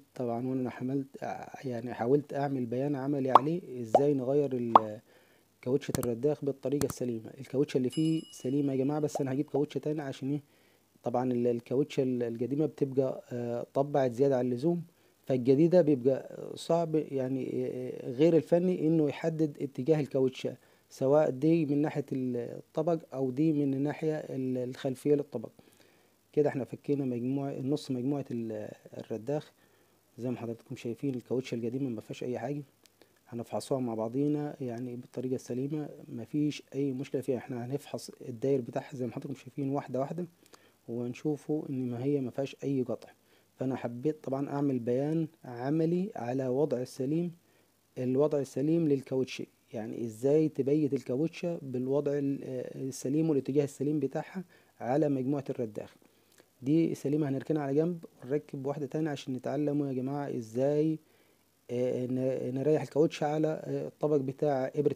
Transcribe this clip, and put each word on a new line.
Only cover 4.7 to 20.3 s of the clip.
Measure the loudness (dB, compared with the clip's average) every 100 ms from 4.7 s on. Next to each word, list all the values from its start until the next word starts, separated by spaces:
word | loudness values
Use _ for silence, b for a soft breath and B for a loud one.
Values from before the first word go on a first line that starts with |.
| 4 4 -8 -16 b b b b -10
كاوتشة | -2 -2 0 -2
الرداخ | -2 0 0 0 -4
بالطريقة | -4 -4 -2 -2
السليمة. | -4 -4 -6 -8 -16
الكاوتشة | -4 0 2 2
اللي | 0
فيه | 0 0 0 -4
سليمة | -8 -2 0 0
يا | 0
جماعة، | 0 0
بس | -2 -2
أنا | -2
هجيب | -2 0
كاوتشة | 0 0 -2
تاني | -4 -4
عشان | -6 -6 -4
إيه؟ | -4 -6 b b b b _
طبعًا | -2 0 0
ال-، | 2 2
الكاوتشة | 0 0 0 0 0
ال-، | 0 0
القديمة | -2 -2 -2 0 0
بتبقى، | 0 0 2 0 0 -8
آه، | -6 -4 -4 -2
طبعت | 0 2 2 2
زيادة | 4 4 4
عن | 2
اللزوم، | 0 0 0 -4 b b b -2
فالجديدة | 2 6 8 8 8
بيبقى | 6 6 4 2 -2 -12 -12 -6
صعب | 0 2 2 0
يعني، | 0 -2 -2 -2 -2 -2 -2
آه، | -4 -6 -8 -4
غير | 4 8 8
الفني | 6 4 4 2 4
إنه | 4 4
يحدد | 2 -2 0 0 -2
اتجاه | -6 -2 4 4
الكاوتشة، | 4 2 2